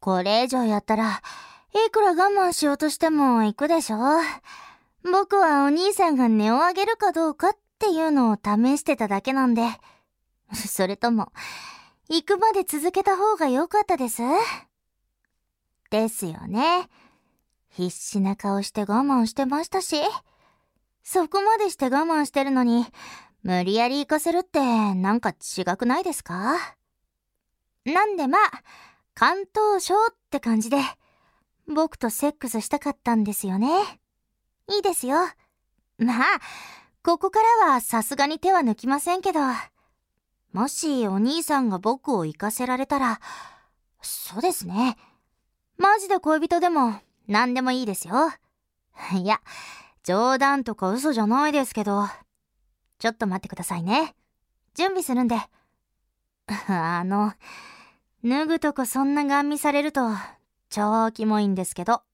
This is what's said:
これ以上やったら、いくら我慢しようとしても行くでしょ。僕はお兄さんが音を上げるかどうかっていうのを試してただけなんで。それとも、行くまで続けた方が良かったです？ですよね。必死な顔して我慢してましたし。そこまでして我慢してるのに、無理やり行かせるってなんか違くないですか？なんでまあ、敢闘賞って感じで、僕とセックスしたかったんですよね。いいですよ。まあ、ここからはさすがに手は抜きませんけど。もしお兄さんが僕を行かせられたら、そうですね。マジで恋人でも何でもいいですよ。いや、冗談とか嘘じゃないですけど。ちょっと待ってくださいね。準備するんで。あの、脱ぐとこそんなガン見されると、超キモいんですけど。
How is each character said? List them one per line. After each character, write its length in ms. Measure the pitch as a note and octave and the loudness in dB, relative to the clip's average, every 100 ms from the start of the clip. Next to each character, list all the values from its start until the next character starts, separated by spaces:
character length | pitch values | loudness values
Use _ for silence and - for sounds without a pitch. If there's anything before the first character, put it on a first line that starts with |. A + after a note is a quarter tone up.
こ 220 | - F#3 | 0 -2
れ 220 | F3+ G#3+ | 2 2
以 40 | B3+ | 2
上 160 | B3+ | 0
や 140 | A#3 G#3 | 0 0
っ 60 | |
た 120 | - G#3+ | 0 0
ら、 260 | A3 G3 - - - - _ G4+ A4 | 0 -4 -10 -18 -20 -20 _ 0 2
い 40 | |
く 100 | A4 | 4
ら 140 | G#4 | 4
我 340 | E4+ F#4+ G4+ F4+ | 4 2 4 2
慢 40 | |
し 140 | E4+ D4+ | 2 0
よ 60 | |
う 60 | C#4+ | 0
と 120 | D#4 | -2
し 80 | - | 0
て 120 | E4 | 0
も 340 | D#4 C4+ A#3 | 4 4 4
行 100 | G#3+ | 2
く 140 | G#3 D4+ | 0 0
で 120 | E4 | 0
し 120 | - | 0
ょ。 60 | G#3+ B3+ D#4 D#4+ - - - - - _ _ | -2 2 2 0 -6 -16 -20 -20 -20 _ _
僕 340 | F4 F#4 F#4+ G4 | 0 0 2 4
は 280 | F4 D4 | 4 4
お 20 | C#4 | 4
兄 260 | D4+ F#4 | 2 0
さ 180 | G4+ F4+ | 2 2
ん 60 | C#4 | 4
が 100 | B3 | 4
音 280 | A3 G#3+ | 4 4
を 40 | A#3+ | 2
上 140 | E4+ | 2
げ 140 | F4+ G4+ | 2 -2
る 100 | A4+ | 0
か 160 | G#4 | 0
ど 180 | E4+ E4 | 2 -2
う 40 | |
か 160 | F#3+ F4 | 0 0
っ 80 | - _ _ | 0 _ _
て 120 | G#4+ | 0
い 120 | D#4+ | 2
う 80 | D#4+ | 2
の 220 | C#4+ A#3+ | 2 2
を 40 | G#3 | 2
試 420 | - G#3 A#3+ C#4+ | 0 2 2 2
し 60 | |
て 120 | - C#4 | 0 -2
た 120 | G#3+ | 0
だ 120 | G3 | -2
け 120 | C4 | -2
な 140 | C4 C4 | 0 2
ん 80 | |
で。 140 | A#3 A#3 A3 _ _ _ _ _ _ _ | 2 0 -4 _ _ _ _ _ _ _
そ 320 | A3 G3 - F#3 | -10 -8 -2 -2
れ 100 | G3+ | 0
と 160 | A#3+ | 0
も、 200 | A#3 F#3+ - - - - - - _ _ | 0 -2 -8 -16 -16 -18 -20 -20 _ _
行 160 | D#4+ | -4
く 140 | - G4 | 0 2
ま 140 | A4 | 2
で 120 | G4+ | 2
続 260 | F#4 D4+ D#4+ | -2 -2 0
け 140 | F#4 | 0
た 120 | G4 F#4+ | 0 2
方 200 | G#4 G#4+ | 2 2
が 120 | D4+ | 0
良 200 | B3+ E4+ | 0 2
か 120 | G#4 | 0
っ 40 | |
た 120 | G#4 E4+ | 2 0
で 120 | B3 | -2
す？ 140 | - A#3 E4+ A#4 - - _ _ _ _ _ _ _ _ _ _ _ _ | -4 0 0 0 -6 -14 _ _ _ _ _ _ _ _ _ _ _ _
で 180 | G#3 A3 | 0 0
す 180 | - F3+ | -2 -8
よ 200 | D#3+ F3 | -8 -8
ね。 420 | G3 D4+ F4+ F4+ _ _ _ _ _ _ _ _ | -2 0 0 -2 _ _ _ _ _ _ _ _
必 220 | - F3+ | -6 -6
死 300 | - - G#3 | -6 -8 -2
な 140 | F#3+ | -2
顔 280 | G3 G3+ G3 | -2 -2 -4
し 80 | G3 | -4
て 100 | - | -6
我 60 | G3+ | -2
慢 400 | G#3 C#4 C4 A3+ | 0 2 2 0
し 80 | |
て 120 | - C4+ | 0 -2
ま 160 | C#4+ | -2
し 60 | E4 | -2
た 140 | F#4+ | -4
し。 140 | F4+ D#4 D#4+ - _ _ _ _ _ _ _ _ | -2 -2 -2 -4 _ _ _ _ _ _ _ _
そ 260 | - F#4 D#4+ | -4 -2 0
こ 140 | G4 | 0
ま 160 | G4+ A4 | 2 2
で 120 | G4+ | 0
し 60 | - | -2
て 100 | C4 | -2
我 160 | C4+ | 0
慢 240 | D#4+ D#4+ C#4+ | 0 0 0
し 40 | |
て 120 | - | 0
る 80 | C4+ | 0
の 140 | C4 | 2
に、 220 | B3 A#3 A#3 - - - - _ | 2 2 0 -8 -20 -20 -20 _
無 200 | - F3+ | -2 -2
理 140 | F3+ G#3+ | 0 2
や 120 | A#3+ | 2
り 120 | C#4 | 0
行 80 | C#4+ | 0
か 120 | D4+ | 0
せ 120 | E4 | 0
る 60 | E4+ | -2
っ 60 | |
て 500 | F4+ D#4 C4+ A3+ G#3+ | 0 0 2 2 0
な 180 | F#3+ F#3 | 0 0
ん 80 | A3+ | 0
か 100 | A3+ | -2
違 340 | - - - F3+ F#3 | -6 -12 -6 -4 -2
く 100 | B3 | 0
な 120 | C#4 | 0
い 60 | |
で 80 | F#4 | -2
す 120 | D4+ | -6
か？ 320 | - F3 G#3 D#4+ - - _ _ _ _ _ _ _ _ _ _ | -8 -6 -2 -4 -4 -16 _ _ _ _ _ _ _ _ _ _
な 220 | - E4 G#4+ | -2 0 0
ん 100 | G4 | 0
で 100 | C4+ | 0
ま 120 | F4 | 2
あ、 240 | G#4 - _ - - _ _ | 2 0 _ -20 -20 _ _
敢 340 | - A#3+ F#4 G4 | 0 0 0 -4
闘 280 | - G#4+ G4+ | 0 2 0
賞 140 | - | 0
っ 40 | F#4+ A4+ - _ | 2 2 -2 _
て 100 | C#4+ | -6
感 200 | A#3+ A3 | 0 0
じ 100 | A3 | 0
で、 80 | C#4 C4+ - _ _ _ _ _ _ - | 0 -2 -8 _ _ _ _ _ _ -6
僕 300 | D4+ D#4+ - | -2 -2 -2
と 140 | A#3+ | -6
セ 180 | - C#4+ | -2 -2
ッ 40 | |
ク 160 | D4 B3 | -2 -6
ス 120 | A3+ | -6
し 80 | - | -4
た 100 | D4 | -4
か 120 | D4 | -4
っ 60 | C#4 | -6
た 120 | - | 0
ん 100 | A3+ | 0
で 80 | G#3 | 0
す 140 | G3+ G3+ | -2 -4
よ 120 | F#3+ | -2
ね。 420 | A#3+ F4 G4+ - _ _ _ _ _ _ - | 2 2 0 -6 _ _ _ _ _ _ -4
い 100 | G4+ | -2
い 20 | |
で 100 | G4 | 0
す 140 | - B3 | -2 0
よ。 100 | C#4+ F4+ - _ _ _ _ _ _ | 0 0 -6 _ _ _ _ _ _
ま 240 | A#3+ A#3 | -2 2
あ、 40 | C#4 F#4+ - - - - _ _ | 0 0 -4 -18 -20 -20 _ _
こ 160 | - E4+ | -2 0
こ 120 | F#4+ | 2
か 100 | G#4 | 2
ら 300 | A4 A#4 F#4 | 4 6 4
は 80 | C4 | 4
さ 220 | - A3+ | 0 -2
す 140 | A3 C#4 | -2 0
が 100 | C#4+ | -2
に 120 | D4+ | 0
手 140 | F4+ | 2
は 80 | F#4 | 4
抜 140 | C4 | 2
き 120 | G#3+ A#3+ | -2 -2
ま 140 | C#4 | -2
せ 160 | F4 F#4 | -2 -2
ん 60 | |
け 100 | F#4+ | 0
ど。 80 | D#4+ C4+ A#3+ - _ _ _ _ _ _ _ _ | 0 0 -2 -8 _ _ _ _ _ _ _ _
も 160 | F3+ B3+ | -4 -2
し 380 | - E4 C4+ A3 | -2 -2 0 0
お 120 | F#3+ | 0
兄 240 | A3+ D#4+ | 0 0
さ 180 | D#4+ D4 | 0 0
ん 80 | B3 | 0
が 100 | F#3+ | 0
僕 360 | G3+ C4 - | -2 -2 -2
を 120 | A#3 D#3+ | -2 -2
行 100 | D#3 | -4
か 140 | G#3 | -6
せ 160 | A3 B3+ | -4 -4
ら 100 | B3+ | -2
れ 100 | C4+ | -2
た 120 | C#4+ | 0
ら、 220 | B3+ A3 - - - - _ _ _ _ | 0 -2 -8 -18 -20 -20 _ _ _ _
そ 380 | - - - F3+ | -12 -12 -10 -2
う 20 | |
で 100 | E4 | -2
す 140 | - F3+ | -2 -6
ね。 320 | F#3 B3+ - _ _ _ _ _ _ _ _ | -2 -2 -2 _ _ _ _ _ _ _ _
マ 200 | F#4 G#4+ | 4 4
ジ 100 | G4 | 2
で 100 | F#4+ | -2
恋 300 | - D#4 D#4+ | 2 0 2
人 120 | - | 2
で 80 | F4 | 2
も 320 | D#4+ C4 G#2 _ _ - | 2 0 -2 _ _ -2
何 260 | G#3 B3 | 0 2
で 80 | B3 | 0
も 80 | B3+ | -2
い 140 | B3+ | -2
い 20 | B3 | -4
で 80 | |
す 140 | F#3+ E3+ | -6 -4
よ。 220 | G#3+ D#4+ - _ _ _ _ _ - - | 0 0 -2 _ _ _ _ _ -18 -6
い 120 | F#3 F3+ | -4 0
や、 140 | G#3+ - - - - - _ | -2 -4 -20 -18 -20 -20 _
冗 360 | - F#3 A#3+ C4 | -2 0 2 2
談 260 | C#4 C#4 | 2 0
と 100 | A#3+ | -2
か 160 | G#3+ F#3 | -4 -2
嘘 220 | A3 D4 | 0 0
じ 80 | A#3+ | 0
ゃ 60 | G#3 | 2
な 220 | B3 D4+ | 2 2
い 40 | |
で 120 | D4 | 0
す 80 | C4 | -2
け 120 | - | -4
ど。 220 | G#3 G3+ G3+ - _ _ _ _ _ _ _ _ | -2 -2 -2 -6 _ _ _ _ _ _ _ _
ち 100 | A3+ | -4
ょ 40 | |
っ 20 | |
と 120 | A3+ G#3 | -2 -4
待 120 | F#3 | -4
っ 20 | |
て 80 | - | -8
く 80 | - | -12
だ 60 | |
さ 140 | F3 F3 | -8 -6
い 60 | |
ね。 340 | E3+ A#3+ D#4+ _ _ _ _ _ _ | 0 0 0 _ _ _ _ _ _
準 140 | - F4+ | -4 -2
備 140 | F#4+ | -2
す 120 | - | -2
る 80 | B3 | 0
ん 60 | B3 | 0
で。 80 | A#3 - _ _ _ _ _ _ _ _ _ - G3+ - | -2 -6 _ _ _ _ _ _ _ _ _ -10 -10 -4
あ 380 | F#3 E3 F3 | -2 -2 -4
の、 280 | F3+ G3+ G#3 - - - - - - _ _ _ | -2 0 -2 -4 -20 -20 -20 -20 -20 _ _ _
脱 220 | A#3 C4+ D#4 | -2 0 0
ぐ 120 | E4 | 0
と 160 | D4+ | 0
こ 120 | C#4+ B3 | -2 -4
そ 180 | C4 | -2
ん 100 | C#4 | 0
な 100 | D4 | 0
ガ 180 | C#4+ C#4 | 0 0
ン 60 | C#4+ | 0
見 100 | D4 | -2
さ 120 | D4+ | 0
れ 100 | C#4+ | 0
る 100 | D4 | 0
と、 180 | D4+ A#3+ G#3 G3 - _ _ _ | -2 -2 -4 -8 -18 _ _ _
超 440 | - G#3 A3 A3+ | -4 0 2 0
キ 140 | A3+ A3 | 0 0
モ 120 | G#3+ | 2
い 80 | G3+ | 2
ん 80 | |
で 100 | F#3+ | 0
す 80 | F3+ | -4
け 100 | - | -6
ど。 180 | F3 A#3 _ | -2 -2 _